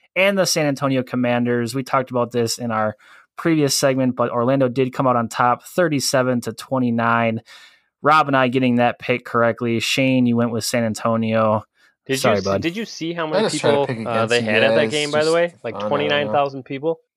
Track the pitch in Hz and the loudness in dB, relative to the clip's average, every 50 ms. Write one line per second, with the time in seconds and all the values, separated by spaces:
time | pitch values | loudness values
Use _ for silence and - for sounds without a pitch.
0 | _ _ _ 175 190 202 202 190 180 - - 165 151 147 139 - 143 135 135 131 | _ _ _ 0 2 2 2 2 0 0 0 0 0 0 0 0 -2 0 0 0
1 | 127 - - 123 123 120 120 120 120 120 120 120 120 113 117 135 127 - - 135 | -2 -2 -2 -2 0 0 0 0 0 0 0 0 -2 -2 -4 -6 -4 -2 -2 -2
2 | 127 - 131 123 120 117 - 120 117 113 - - 123 117 113 110 107 107 104 - | -2 -2 -2 -2 -2 -2 0 -2 -2 -2 -4 -6 -6 -4 -2 -2 -2 -2 -4 -6
3 | _ - - - _ _ _ - - 170 165 156 147 135 - - - 139 135 135 | _ -20 -20 -20 _ _ _ -4 -2 0 2 2 2 2 2 2 2 2 2 2
4 | 131 127 123 - 120 123 - 120 117 123 135 139 135 123 120 135 131 127 - - | 0 0 0 0 -2 -2 0 0 0 2 2 2 0 0 0 0 -2 0 -2 0
5 | 139 131 123 120 117 110 - - 127 123 120 120 - - - - 180 160 147 131 | 0 0 2 0 -2 -2 -2 0 0 2 0 0 -4 -6 -2 -2 0 0 0 -2
6 | - - - 131 127 127 127 120 117 113 110 - - - 135 131 127 120 117 117 | -2 0 0 0 0 0 0 -2 -4 -6 -8 -10 -8 -6 -2 -2 0 0 0 0
7 | 117 117 117 117 117 113 113 113 - - - - - - _ _ _ _ _ _ | 2 2 2 2 2 0 -2 -4 -8 -12 -18 -20 -20 -20 _ _ _ _ _ _
8 | - 139 151 156 147 143 139 131 131 127 120 131 131 123 120 120 120 120 - - | 0 4 4 4 4 2 2 2 2 2 2 2 2 2 2 2 2 2 0 -2
9 | - - 123 120 - - - 117 117 117 110 - 120 117 117 113 - - - 139 | -4 -4 -4 -4 -4 -2 0 2 2 2 0 0 -2 -2 0 0 0 -2 0 0
10 | 135 131 131 127 123 120 117 117 120 117 117 113 - - - 120 117 110 107 - | 2 2 4 4 4 4 2 2 0 0 -2 -4 -4 -2 -2 -2 -2 -2 -2 -2
11 | - 117 113 113 113 110 113 113 110 110 107 107 - - _ _ _ _ _ _ | -2 0 0 0 0 0 0 2 2 2 2 0 -2 -6 _ _ _ _ _ _
12 | _ - 135 131 - 123 107 98 95 101 98 98 - 170 175 220 220 - - - | _ -4 -4 0 2 2 2 2 0 0 -2 -2 -2 -4 -4 -6 -8 -10 -10 -8
13 | 160 165 170 170 160 156 160 196 220 175 156 147 - 147 143 143 139 131 127 113 | -8 -6 -6 -4 -4 -2 0 0 0 0 -2 0 0 2 2 2 0 -2 -4 -6
14 | 113 120 117 113 113 110 120 120 117 110 107 107 - 127 113 113 - - 151 151 | -4 -4 -2 -2 0 2 2 0 2 2 2 2 4 4 4 2 2 2 0 -2
15 | 147 147 147 151 156 160 165 170 175 170 - _ - 117 101 98 104 107 147 143 | -2 0 0 0 2 2 2 2 0 0 -4 _ -12 -10 -8 -6 -4 -2 -2 -2
16 | 147 147 147 143 147 139 - 147 143 143 135 135 127 - 143 131 143 165 165 165 | 0 0 0 0 0 0 0 0 0 0 -4 -8 -12 -10 -10 -6 -4 -4 -4 -4
17 | _ _ _ | _ _ _